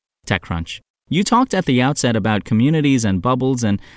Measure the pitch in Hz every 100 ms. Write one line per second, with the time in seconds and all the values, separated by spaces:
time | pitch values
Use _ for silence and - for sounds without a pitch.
0 | _ _ - 98 - 85 80 - _ _
1 | - 151 208 233 262 190 160 123 131 147
2 | 123 113 107 107 - 110 135 160 143 131
3 | 110 92 123 127 131 127 113 98 -